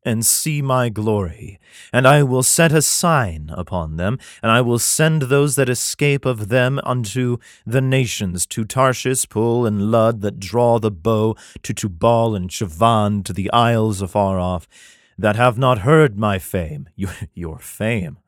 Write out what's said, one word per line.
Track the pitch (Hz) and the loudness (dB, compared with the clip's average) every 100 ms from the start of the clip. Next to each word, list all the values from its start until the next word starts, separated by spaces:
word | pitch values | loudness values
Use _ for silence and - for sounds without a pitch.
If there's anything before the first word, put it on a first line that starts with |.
and | - 110 110 | -4 -2 0
see | - 156 147 | 0 -2 -4
my | 135 127 120 | 0 0 0
glory. | 107 107 104 87 - 101 98 _ - - | -2 0 0 -2 -8 -16 -18 _ -20 -4
And | 120 131 | 4 6
I | 147 | 6
will | 135 127 | 4 2
set | 127 - 165 | 2 4 4
a | 156 | 4
sign | - - 175 151 104 80 76 | 2 0 2 2 0 -6 -10
upon | 82 85 90 78 78 | -10 -6 -6 -4 -4
them, | 95 127 - - | -4 -4 -8 -6
and | 113 | 0
I | 120 | 2
will | 120 117 | 2 0
send | - - 160 160 | -2 0 2 0
those | 127 143 147 139 | 2 2 2 0
that | 127 | 0
escape | 120 - - 143 139 131 | -2 -6 -2 0 0 -2
of | 110 101 | -4 -2
them | 127 127 139 | 0 0 0
unto | - 127 104 127 123 117 - - 110 | -2 -4 -4 -2 -2 -4 -8 -18 -4
the | 131 | 0
nations, | 131 131 117 - 98 87 - | 2 2 0 -2 -4 -4 -6
to | - 107 | -6 -4
Tarshish, | 131 131 120 127 131 - | 0 2 2 -2 -2 -2
Pul, | 107 117 120 117 | -2 0 0 0
and | 104 104 | 0 2
Lud, | 113 113 113 | 2 2 0
that | 101 113 | -4 -6
draw | 95 117 120 117 | -4 0 2 2
the | 110 | 0
bow, | 90 113 110 110 107 - - | -2 -2 0 0 -2 -10 -12
to | - | -10
Tubal | 110 107 82 117 117 117 104 | -6 -8 0 2 4 2 -2
and | 90 | -6
Javan, | - 98 80 113 110 104 104 | -8 -8 2 2 4 2 -2
to | 92 | -4
the | 92 90 | -6 0
isles | 120 117 113 110 98 | 2 2 2 0 -2
afar | 95 104 98 95 | -2 0 0 0
off, | 90 90 - - - _ _ - | -2 -4 -8 -20 -20 _ _ -2
that | 107 107 | 0 2
have | 123 110 | 2 2
not | 135 117 | 2 2
heard | 117 156 147 101 | 4 4 4 2
my | 107 98 | -2 -2
fame." | - 95 78 73 71 | -4 -4 -4 -8 -14
<laughs> | - | -8
Your, | 95 - - | -8 -8 -12
your | - 82 71 | -10 -10 -10
fame? | - - 110 113 82 69 | -14 -6 -4 -2 -6 -12